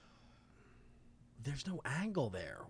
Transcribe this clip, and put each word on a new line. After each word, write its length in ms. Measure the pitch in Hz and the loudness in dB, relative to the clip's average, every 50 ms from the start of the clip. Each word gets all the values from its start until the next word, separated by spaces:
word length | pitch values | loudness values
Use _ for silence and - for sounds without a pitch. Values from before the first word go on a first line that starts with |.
| - - - - - - - - - - - - - - - - - - - - - - - - - - - - 113 | -20 -20 -20 -20 -20 -20 -20 -20 -20 -20 -20 -20 -20 -20 -20 -20 -20 -20 -20 -20 -20 -20 -20 -20 -20 -18 -14 -8 -4
there's 220 | 143 143 139 - | -4 -2 -2 -2
no 160 | 190 180 160 - | -2 -2 0 0
angle 460 | 120 135 165 196 220 196 180 131 107 | 2 2 2 4 4 6 6 6 6
there. 300 | 92 92 85 69 - - - - | 4 0 -2 -4 -4 -8 -10 -10